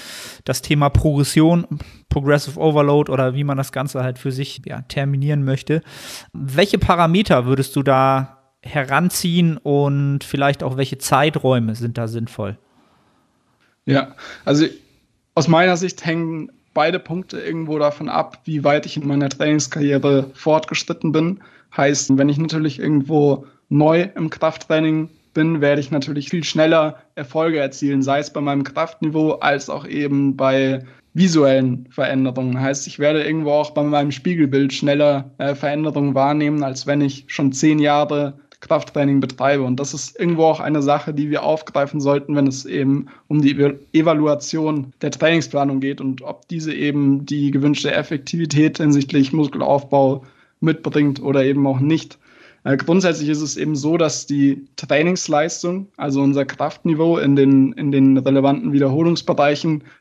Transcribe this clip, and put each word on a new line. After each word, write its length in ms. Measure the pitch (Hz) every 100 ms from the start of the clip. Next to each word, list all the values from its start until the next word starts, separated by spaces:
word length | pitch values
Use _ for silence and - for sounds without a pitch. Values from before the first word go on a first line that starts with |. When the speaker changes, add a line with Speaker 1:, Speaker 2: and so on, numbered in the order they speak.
| - - - -
Speaker 1:
Das 180 | - 127
Thema 260 | - 147 143
Progression, 800 | - 156 143 139 - 160 175 175 151 - - -
Progressive 520 | - 139 147 143 135
Overload 500 | 156 147 143 143 147
oder 240 | 131 131
wie 80 | 135
man 140 | 143 135
das 160 | 135
Ganze 320 | 131 139 131
halt 140 | 127 123
für 120 | 135
sich, 320 | 131 139 -
ja, 180 | - 117
terminieren 600 | 123 - 139 139 143 147
möchte. 380 | 135 131 - 160 - - - - -
Welche 460 | - 139 139 202 202
Parameter 680 | - 175 165 180 220 139 123
würdest 280 | 127 135
du 80 | 143
da 500 | 139 135 135 135 135 _ _ _
heranziehen 960 | - 151 131 139 180 - 175 170 170 156
und 640 | 147 143 143 143 143 139
vielleicht 380 | - 139 139 139
auch 120 | 156 131
welche 220 | 135 139
Zeiträume 760 | - 135 151 156 131 127 113
sind 240 | 110 117 117
da 100 | 113
sinnvoll? 480 | 113 113 - 101 110 _ _ _ _ _ _ _ _ _ _ _ _
Speaker 2:
Ja, 300 | - 135 131 - - -
also 220 | - 147 160 - _ _ _ _ _ -
aus 100 | 147
meiner 300 | 160 180 175
Sicht 280 | 180 -
hängen 460 | 170 165 165 160 151 _ _
beide 240 | 156 156 180
Punkte 400 | - 170 185 175
irgendwo 400 | 165 165 156 151
davon 300 | 147 147 151
ab, 300 | 156 156 -
wie 200 | - 151
weit 220 | 143 147 143
ich 100 | 156
in 100 | 143
meiner 220 | 143 143
Trainingskarriere 1040 | - 151 151 139 160 143 139 143 139 135
fortgeschritten 800 | - 160 156 156 151 - 165 160
bin. 280 | 156 165 196 - _ _ -
Heißt, 400 | 143 139 - 135
wenn 120 | 143
ich 100 | 147
natürlich 420 | 160 160 156 127
irgendwo 640 | - 151 139 156 147 139 - _ -
neu 400 | 147 165 165 185 -
im 140 | 160
Krafttraining 800 | - 160 156 - 160 160 156 156 _ _
bin, 260 | 160 160 160
werde 200 | 143 143
ich 120 | 135
natürlich 380 | 151 147 147 143
viel 120 | 175
schneller 540 | 147 156 160 165 156 151 _
Erfolge 440 | - 135 160 165 160
erzielen, 440 | 139 135 143 139
sei 160 | 135 139
es 140 | 147
bei 80 | 160
meinem 240 | 143 143
Kraftniveau, 680 | 135 - 160 - 160 156 156
als 360 | 151 147 143 139
auch 160 | 147 139
eben 500 | 151 143 139 139 135
bei 480 | 135 135 135 135 - - _
visuellen 720 | 156 185 160 139 135 131 123 -
Veränderungen. 680 | - 135 131 131 131 131 127
Heißt, 260 | 135 139 -
ich 100 | -
werde 240 | 147 156
irgendwo 280 | 151 160 147
auch 200 | 147 147
bei 140 | 151
meinem 260 | 147 147 143
Spiegelbild 600 | 127 180 175 143 139 139
schneller, 580 | - 147 143 147 139 131 -
äh, 160 | 139
Veränderungen 600 | 139 147 147 156 143 143
wahrnehmen, 500 | 135 135 147 147 151
als 220 | 139 131 139
wenn 140 | 143
ich 240 | 143 135 -
schon 240 | - 139
zehn 260 | 135 156 151
Jahre 560 | 147 147 147 147 143 139 _ _
Krafttraining 600 | - 135 - 151 143 139
betreibe. 420 | 131 - 131 143
Und 140 | 127 127
das 140 | 143
ist 260 | 151 - -
irgendwo 260 | 180 165
auch 160 | 160 151
eine 200 | - 151
Sache, 320 | 139 147 160
die 160 | 147 147
wir 140 | 147
aufgreifen 580 | 143 156 - 143 143 151
sollten, 340 | 139 143 143
wenn 120 | 147 139
es 180 | 127
eben 440 | - 147 135 139 - - -
um 140 | 151
die 100 | 139
Evalu-, 260 | 139 143 139 -
Evaluation 1000 | 156 160 151 151 143 - 160 156 151 131 -
der 80 | 147
Trainingsplanung 720 | - 156 165 127 143 139 135
geht 200 | 135 139
und 220 | 135 127
ob 260 | 147 151 -
diese 240 | 170 156
eben 540 | 143 147 143 139 139 143
die 240 | 147 143
gewünschte 420 | 139 147 143 147
Effektivität 840 | - 147 147 - 170 160 143 156 156
hinsichtlich 560 | 156 143 135 147 135
Muskelaufbau 920 | 160 143 139 135 139 139 143 135 135 - _ _ _
mitbringt 600 | 160 160 156 151 147 139
oder 240 | 143 139
eben 220 | 135 143 139
auch 140 | 131
nicht. 380 | 139 165 - - _ _ - _
Äh, 140 | 131 135
grundsätzlich 500 | - 180 175 160 147
ist 140 | 151
es 160 | 151 -
eben 180 | 151 147
so, 220 | 147 165
dass 260 | 156 -
die 420 | - 143 139 135 - -
Trainingsleistung, 1120 | - 143 170 180 - 147 165 - 175 185 196 -
also 240 | 147 139
unser 240 | 139 139 135
Kraftniveau 720 | - 143 - 175 151 165 165
in 180 | 143 139
den, 360 | 135 135 135
in 180 | - 143
den 240 | 139 135 135
relevanten 560 | 139 135 139 139 147
Wiederholungsbereichen, 1120 | 143 139 139 165 165 - 147 143 143 165 151 - -